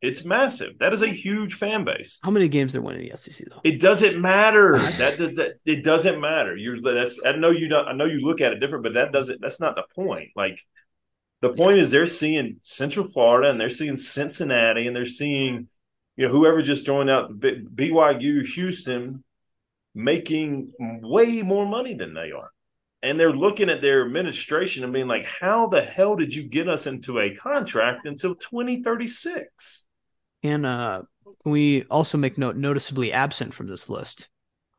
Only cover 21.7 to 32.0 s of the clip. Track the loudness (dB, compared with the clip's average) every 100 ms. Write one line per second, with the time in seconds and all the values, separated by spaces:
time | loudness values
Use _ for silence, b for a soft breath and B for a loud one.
21.7 | -4 -6 -8 -10 -10 -10 -12 -16 _ _
22.7 | _ _ _ -4 2 2 4 0 2 0
23.7 | 2 4 4 2 -2 -4 -6 -4 -2 -2
24.7 | -4 -6 -4 -2 -4 -4 -4 0 2 2
25.7 | 2 0 2 2 2 -2 -6 -6 -4 -2
26.7 | -4 -4 -10 -6 -2 -2 -4 -4 -4 -2
27.7 | 0 0 0 -8 -6 -6 -6 -10 -6 -4
28.7 | -4 -4 -4 -6 -8 -8 -10 -12 -14 -14
29.7 | -14 _ _ _ _ _ _ -4 -2 -2
30.7 | -4 -4 -6 -10 _ -20 -10 -2 2 4
31.7 | 2 2 0